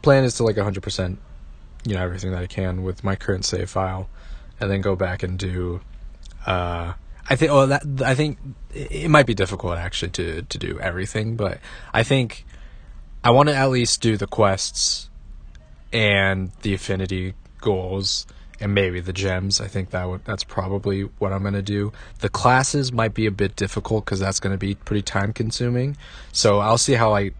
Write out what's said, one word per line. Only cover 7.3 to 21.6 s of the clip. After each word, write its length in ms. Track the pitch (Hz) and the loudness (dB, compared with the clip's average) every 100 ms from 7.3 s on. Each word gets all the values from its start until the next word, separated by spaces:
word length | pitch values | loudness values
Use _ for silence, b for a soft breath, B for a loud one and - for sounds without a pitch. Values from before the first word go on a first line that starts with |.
| 131 | 2
think, 160 | 156 | 6
oh, 140 | 143 135 | 6 6
that, 180 | 139 147 135 127 | 2 0 -2 2
I 100 | 131 | 2
think 220 | 151 139 135 - - | 0 -2 -12 -14 -12
it, 180 | - 139 | -10 -8
it 180 | - 160 | -4 6
might 160 | 151 120 | 6 6
be 80 | |
difficult, 440 | 104 95 95 90 85 | 4 0 0 -4 -4
actually, 340 | 87 - 90 | -4 -4 -6
to, 320 | - 85 80 | -4 -4 -6
to 140 | - - | -8 -8
do 220 | 85 - | -6 -4
everything, 560 | - 87 104 107 110 113 | -4 -4 -4 -4 -2 -2
but 240 | 101 - B B B | -2 -4 B B B
I 100 | - | 0
think 420 | 117 135 120 - - b b b b b - - | 4 4 2 -4 -16 b b b b b -16 0
I 80 | 120 | 6
wanna 220 | 123 143 | 8 8
at 160 | 139 135 | 6 4
least 320 | 127 120 - | 4 2 2
do 160 | 113 107 | 2 2
the 100 | 98 | -2
quests 840 | - 101 95 - - - - - - - - - - - - - | 2 4 4 -4 -2 -2 -2 -8 -18 -18 -18 -18 -20 -20 -20 -4
and 580 | 117 107 98 98 95 92 - | 2 4 4 4 0 -4 -6
the 100 | 107 | -4
affinity 640 | 95 - 95 95 92 92 - - - | -4 -2 -2 -2 -4 -6 -10 -18 -6
goals 680 | 110 95 90 98 98 - - B B B | 0 0 0 -4 -2 -4 -6 B B B
and 140 | 104 | 0
maybe 260 | 101 95 90 | 2 2 0
the 140 | 87 | -6
gems. 480 | 92 98 92 98 98 | -2 -2 -2 0 -2
I 60 | 104 | -2
think 220 | 101 92 | -6 -4
that 120 | 92 90 | -4 -4
would, 160 | 92 - | -6 -6
that's 180 | 101 | -8
probably 600 | - - 95 98 101 98 | -6 -4 -2 -2 -2 -2
what 280 | 101 - 101 | -4 -4 -2
I'm 100 | 98 | -2
gonna 200 | 98 101 | -2 -2